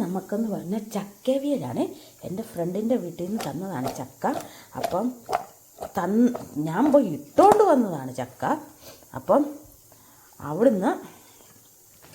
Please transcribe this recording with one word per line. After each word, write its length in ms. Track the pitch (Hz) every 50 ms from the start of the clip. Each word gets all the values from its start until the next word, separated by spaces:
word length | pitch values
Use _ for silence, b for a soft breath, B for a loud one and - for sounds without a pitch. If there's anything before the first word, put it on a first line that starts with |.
| 214
നമുക്കെന്ന് 460 | 170 185 190 190 - 202 226 226 220 196
പറഞ്ഞാൽ 300 | 160 156 165 196 226 214 - -
ചക്കവിയലാണ്. 880 | 208 - - - - - 254 262 277 269 285 285 247 147 123 120 196 302 339 B B B B B B - -
എൻ്റെ 160 | 180 190 226 -
ഫ്രണ്ടിൻ്റെ 440 | - 175 170 175 180 202 214 226 262 233 180
വീട്ടിൽ 220 | 170 165 - 170 180
നിന്ന് 140 | 214 220 - 151
തന്നതാണ് 420 | 131 151 185 196 180 127 127 131 - -
ചക്ക. 260 | 131 - - - - 202 294 B B B B B B B B -
അപ്പം 260 | 123 - - 180 214 247 247 - - - - - - - - - - - _ - - - - 202
തന്ന് 320 | 175 175 202 226 247 240 247 - - - - 143 151 156
ഞാൻ 160 | 160 185 254 302 262
പോയി 160 | 294 254 190 151 123
ഇട്ടോണ്ട് 460 | - - - - 339 403 415 415 427 392
വന്നതാണ് 400 | 311 262 226 202 170 143 131 131 127 131
ചക്ക. 220 | 123 - - - - 147 277 302 - - B B B B B B B - - -
അപ്പം 220 | - - - 285 294 285 - - - - - - - b b b b b b b b b b - - 143
അവിടുന്ന് 400 | 151 165 233 269 226 190 185 254 359 - B B B B B B B B B - - - - - - _ _ - - - - - -